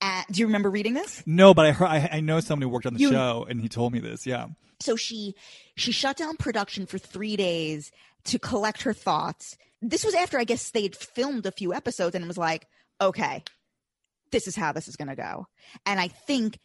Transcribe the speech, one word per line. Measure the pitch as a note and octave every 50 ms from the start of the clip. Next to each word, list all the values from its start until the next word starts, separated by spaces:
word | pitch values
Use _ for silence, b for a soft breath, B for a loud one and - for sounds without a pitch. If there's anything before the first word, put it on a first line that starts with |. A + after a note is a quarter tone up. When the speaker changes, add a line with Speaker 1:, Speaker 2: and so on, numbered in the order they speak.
Speaker 1:
At, | G3 G3 F#3 F#3 - -
do | F#3 G3
you | A#3
remember | A3 G#3+ G3+ G3+ G3+
reading | F#3+ G#3 G#3 A3+ B3
this? | D4+ G4+ - - - -
Speaker 2:
No, | D#3 D#3+ F3+ F#3+ G3
but | F3+ D#3+ D#3
I | D3+
heard, | C3 - F#3 E3+
I, | D#3 D3 D3 F3
I | D#3 D#3+
know | D#3 D#3 D#3+ E3
somebody | D3+ - D3+ C#3+ C3+
who | B2
worked | B2 B2 A#2
on | B2+ A#2+
the | -
Speaker 1:
You | C#4+ C#4
Speaker 2:
show, | - C3 B2+ B2 A#2 A#2 - -
and | B2 A#2
he | A2+ A2+
told | - A#2 A#2+ A#2
me | A#2+ A#2
this. | A2 A2 A2+ - -
Yeah. | B2+ B2 A#2+ A#2 A2 - - _ _ _ -
Speaker 1:
So | - C#4+ A3+
she, | A3+ - - A#3 G#3+ G#3 G3 G3 B B B B B B B B
she | - - B3
shut | A3 - C#4 C4+ C#4
down | - D#4+ D#4 D#4+ -
production | - D4+ - G#3+ G3+ - - G3+ F#3
for | - -
three | F#3 - - - F#3 G#3+ G#3+ G#3+
days | G3+ F#3+ F3 E3 E3 D#3+ D#3 D#3 D3 D3 - b b b b b b _
to | - B3+ B3
collect | - - B3 G3+ G#3+ G#3+ - -
her | - C4 G#3
thoughts. | - - F#3+ D#3 D#3 D#3+ D#3 F3 - - - - - _ _ _ _
This | A3 A3 D#4+ - -
was | A4 F#4
after, | E4 F4+ - - B3
I | A#3
guess, | A3 A#3 - - -
they | - A3+ G3+
had | F#3+ -
filmed | - - - - A#3+ B3+ C#4+ C#4 A3+ G3
a | F#3+
few | - - G3 E3 F#3+
episodes | C#4+ - - - - F3+ F3 F3+
and | F#3 E3+
was | E3 F3 F3+
like, | E3+ D#3+ D#3+ D#3+ - _ _ _ _ _ _ -
"Okay, | G3 F#3+ F#3 A3+ E3+ C#3+ C3+ D3+ - - - _ _ _ _ _ _ _ _ _ _ _ _ _ _ _
this | - F3+ -
is | F#3 -
how | G#3+ E3+ D3+
this | - E3 - -
is | D#3
gonna | - D3+ C#3 C#3
go." | - - - - - F#3 - B B B B B B B
And | G3+ G3+ F#3+
I | F3+ F3+
think | - - _ - C#4+ B3+ A3 G#3+ - -